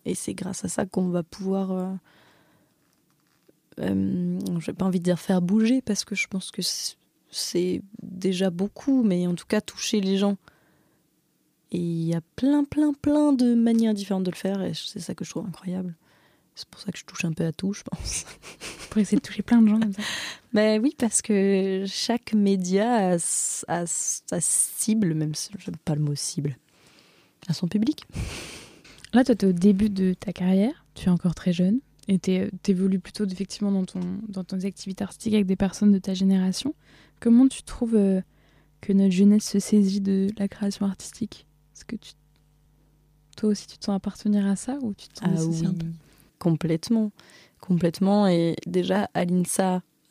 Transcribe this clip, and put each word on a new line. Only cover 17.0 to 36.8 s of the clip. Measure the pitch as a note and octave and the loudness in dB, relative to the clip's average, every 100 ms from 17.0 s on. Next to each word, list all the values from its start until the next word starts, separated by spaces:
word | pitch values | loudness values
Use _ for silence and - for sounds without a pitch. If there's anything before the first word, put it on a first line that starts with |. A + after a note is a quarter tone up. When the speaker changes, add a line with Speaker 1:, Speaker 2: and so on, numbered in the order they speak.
Speaker 1:
touche | - - | -14 -6
un | E3+ | -6
peu | D#3 | -2
à | E3 | -4
tout, | - F#3+ | -4 -6
je | G3+ | -8
pense. | - - - - - - - - | -10 -10 -8 -8 -10 -18 -20 -18
<laughs> | - - - | -18 -16 -4
Speaker 2:
Pour | A3 | -2
essayer | G3 - | 2 0
de | |
toucher | - G3+ | -2 -8
plein | - A#3 | 2 6
de | A3 | 6
gens | A3 | 4
comme | A3 | 0
ça. | G3 G#3 - - - _ | -4 -8 -8 -10 -14 _
Speaker 1:
Ben | G#3+ G#3+ G#3+ | 2 4 4
oui, | C4 - | 0 0
parce | A3+ - | -2 -2
que | - G3+ G3 G3 F#3+ F#3+ G3 | 0 2 4 2 2 -2 -4
chaque | - - A#3 - | -4 -2 -2 0
média | G#3+ G3+ G3 F3+ F#3+ A3+ | 2 4 2 2 2 2
a | A#3 F#3 E3+ | 2 2 2
s-, | - - - - - | 0 -2 -2 -6 -4
a | F3 | -4
s-, | E3+ - - - - | -4 -4 -4 -6 -4
sa | F3 | -2
cible, | - - - - - A3 F3+ | 0 0 -2 -2 0 2 2
même | D#3 D#3 | 0 -2
si | D3 - F#3+ | -4 -8 -10
j'aime | - E3 | -10 -8
pas | - D3+ | -4 0
le | |
mot | D3 | 0
cible, | C#3+ - - D3 B2+ _ _ _ _ _ _ _ _ - | -2 -6 -4 -6 -6 _ _ _ _ _ _ _ _ -8
à | |
son | D#3+ E3+ | -4 -2
public. | G#3 A3+ D#4 - - - - - - - - - - - | 0 0 -2 -8 -8 -8 -8 -14 -18 -20 -20 -20 -20 0
Speaker 2:
Là, | A#3 | 4
toi, | C4 | 4
t'es | G#3+ G3 | 4 2
au | |
début | F3 G3+ F#3+ G#3+ | 4 4 4 2
de | F#3+ F#3 | 2 0
ta | F#3 - | 0 -6
carrière, | - F#3 F#3+ A3 E4 _ | -2 2 4 2 -2 _
tu | - F#3 | -4 0
es | |
encore | F3 F3+ | 2 0
très | - F#3 | -2 -2
jeune, | F3 F3+ B3 - _ - | 2 2 0 -4 _ -2
et | F#3+ | 0
t'es, | - F#3 G3+ F#3 | 0 0 -2 -4
t'évolues | - F#3 F#3+ F#3+ | 0 2 2 0
plutôt | - - G3+ | -4 -6 -6
effectivement | F3+ G3 - G3+ | -6 -10 -4 -2
dans | F#3+ | 0
ton, | F#3 F#3 F3+ F#3+ G#3+ | -2 -6 -6 -8 -8
dans | F#3+ | -10
ton | F3+ F#3+ | -8 -6
activité | F#3+ - G3 F#3 | -6 -8 -12 -8
artistique | G3 - A3 | -8 -6 0
avec | G#3+ F#3+ | 2 2
des | F#3+ | 2
personnes | G3 - G#3 | 0 4 6
de | F#3+ | 6
ta | F#3+ | 2
génération. | F#3 F#3+ F#3+ F#3 F#3 C#4 - | 0 4 4 2 0 -6 -8